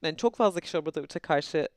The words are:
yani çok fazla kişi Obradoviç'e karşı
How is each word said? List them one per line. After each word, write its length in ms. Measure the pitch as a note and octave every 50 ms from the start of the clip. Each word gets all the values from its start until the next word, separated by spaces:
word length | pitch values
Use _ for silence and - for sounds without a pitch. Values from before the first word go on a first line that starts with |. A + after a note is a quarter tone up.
| -
yani 140 | D#3+ D#3+
çok 200 | D#3 - A#3 A#3
fazla 240 | - A#3 G3+ F3 E3+
kişi 180 | - - - D#3+
Obradoviç'e 400 | D3+ D#3 - D#3 C#3+ - - E3+
karşı 500 | - - D#3+ C#3+ - - - D#3 C3+ - -